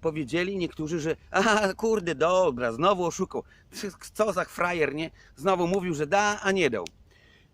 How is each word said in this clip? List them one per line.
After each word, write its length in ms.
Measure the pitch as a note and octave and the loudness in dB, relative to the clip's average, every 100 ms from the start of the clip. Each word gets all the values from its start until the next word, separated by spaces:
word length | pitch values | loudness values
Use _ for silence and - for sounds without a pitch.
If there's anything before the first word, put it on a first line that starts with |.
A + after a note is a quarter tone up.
powiedzieli 560 | E3 D#3 B2+ E3 F3+ G3 | -4 -4 -4 -2 -2 -4
niektórzy, 420 | E3 - D3+ E3+ | -6 -6 -6 -4
że 160 | D#3 - - | -4 -6 -2
aha, 420 | - A#3 G#3+ G3 | 0 2 4 2
kurde, 420 | F#3 A3+ G#3+ E3+ C#3 | 0 0 0 0 0
dobra, 560 | D#3+ F#3 F3 B2 A#2+ | 2 4 2 2 -2
znowu 340 | A2+ F3+ F#3 E3+ | 2 2 2 0
oszukał. 380 | - F#3 C3 - - _ - G3+ - - | -2 -4 -6 -10 -16 _ -12 -10 -12 -8
Co 200 | - G#3+ | -2 0
za 120 | F3 D#3+ | 0 -4
frajer, 500 | - F3 F3 C#3 D3+ | -2 -2 0 0 -2
nie? 160 | D#3+ - - - | -6 -10 -20 -4
Znowu 320 | E3+ F3+ E3+ | 0 2 2
mówił, 260 | F#3 F3+ | 2 0
że 140 | D3 D3 | -2 0
da, 320 | G3 G#3 G#3 | 2 2 0
a 100 | G3+ | 0
nie 180 | G3 D3+ | 2 2
dał. 160 | A2 E2+ - - _ - _ _ | 0 -6 -12 -20 _ -20 _ _